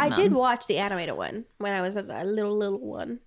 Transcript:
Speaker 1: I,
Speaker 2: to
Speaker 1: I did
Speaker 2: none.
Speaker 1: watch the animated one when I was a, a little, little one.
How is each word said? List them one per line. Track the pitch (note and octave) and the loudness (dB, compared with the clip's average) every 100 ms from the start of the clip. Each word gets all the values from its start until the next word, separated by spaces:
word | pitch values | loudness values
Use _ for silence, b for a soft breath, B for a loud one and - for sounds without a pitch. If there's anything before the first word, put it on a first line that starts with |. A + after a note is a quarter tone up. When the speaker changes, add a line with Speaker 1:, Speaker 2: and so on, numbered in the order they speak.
Speaker 1:
I, | D4 | 2
Speaker 2:
to | |
Speaker 1:
I | - | 4
did | G4 | 4
Speaker 2:
none. | C4 | 6
Speaker 1:
watch | B3+ A#3+ - | 4 2 0
the | E3 | 0
animated | G3+ F#3 D#3+ G#2+ | 0 -2 -2 -4
one | F2+ G#3+ A#3 _ | -4 -6 -12 _
when | G3+ | -2
I | G3 | 0
was | F3+ G3+ | 0 -2
a, | G3 | -6
a | A2 F#3 | -4 -2
little, | G#3+ G#3 G#3+ | 0 0 0
little | G3+ G3 | 0 -2
one. | G#3+ G3+ - A#3+ | -4 -6 -6 -8